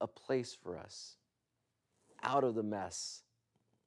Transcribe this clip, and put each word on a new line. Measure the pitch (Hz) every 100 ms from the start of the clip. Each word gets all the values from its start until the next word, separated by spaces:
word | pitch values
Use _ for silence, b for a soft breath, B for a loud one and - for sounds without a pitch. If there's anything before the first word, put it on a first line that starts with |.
a | -
place | - - 131 120
for | - 90 87
us | - - - - _ _ _ _ _ _ _ _ _ -
out | 120 139
of | 131
the | 113
mess | 107 104 92 - - - - _ _ _ _ _